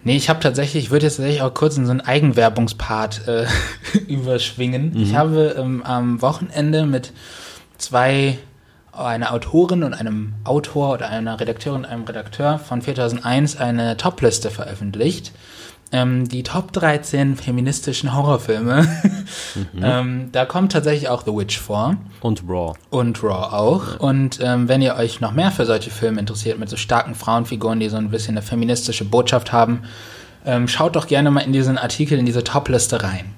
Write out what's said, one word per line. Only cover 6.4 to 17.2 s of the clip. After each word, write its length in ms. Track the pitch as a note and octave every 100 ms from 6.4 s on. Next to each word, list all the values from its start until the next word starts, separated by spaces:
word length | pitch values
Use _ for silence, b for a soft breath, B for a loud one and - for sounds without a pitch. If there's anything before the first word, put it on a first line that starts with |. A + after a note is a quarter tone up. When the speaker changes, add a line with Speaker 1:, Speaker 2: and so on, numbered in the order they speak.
| F3 D3+ D3 D#3
Speaker 1:
mit 280 | D3+ C3 B2+ B B B B B B _
zwei, 580 | - B2 C3 C#3 C#3 C3 - - b b b
einer 400 | - B2 A#2 A#2+
Autorin 520 | A#2+ - D#3+ F3 F3+
und 100 | D3
einem 400 | A#2 A2+ G#2+ G#2+ G#2+
Autor 500 | - C#3+ D3 D3 C#3
oder 140 | B2 A2+
einer 300 | A2+ A2+ A2
Redakteurin 460 | - A2+ D3 C3+
und 20 | B2+
einem 160 | A#2
Redakteur 540 | A2+ A2 G#2 - C#3+ D3+
von 240 | - B2
viertausendeins 760 | A#2+ B2+ A#2+ A#2+ A#2+ B2+ D3 -
eine 400 | B2 A#2 A#2 A2
Topliste 540 | F#3 - A#2+ G2+ G#2+
veröffentlicht. 840 | G2+ - G2 G2+ G#2 C3 E3+ - B B B B B -
Ähm, 360 | B2+ B2+ B2+ B2
die 140 | B2
Top 300 | B2+ E3 F#3
dreizehn 640 | - E3 D3 D3 C#3